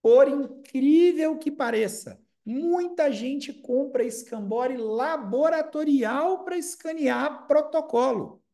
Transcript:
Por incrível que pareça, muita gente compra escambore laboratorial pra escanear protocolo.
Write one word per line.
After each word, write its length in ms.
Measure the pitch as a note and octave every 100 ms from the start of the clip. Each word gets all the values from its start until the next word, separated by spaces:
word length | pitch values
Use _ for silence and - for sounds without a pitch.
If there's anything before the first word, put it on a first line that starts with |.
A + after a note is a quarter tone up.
Por 280 | A3 B3 C#4
incrível 1080 | C#4+ C4+ - - C4 C4+ D#4+ F4 D#4 D#4 D#4
que 120 | D4+
pareça, 680 | C#4+ A#3+ A3 G#3+ - - F#2 _ _
muita 680 | - B3 E4+ F4 F4+ F4 D4
gente 400 | G#3+ B3 C#4+ -
compra 500 | - - B3 C#4 C4+
escambore 760 | A#3+ A3 - A3+ G3+ A3+ B3+ B3+
laboratorial 1600 | A3 A3 C#4+ D#4 G#3 A#3+ D#4 D#4+ D#4 D4+ D4+ C#4 A3 C4 E4 F#4+
pra 140 | F4+ F4+
escanear 920 | D4+ - E4 D#4+ C#4 B3 C#4 B3+ -
protocolo. 960 | D4 D4+ D#4+ D#4 A#3 C4 A3+ A#2 - _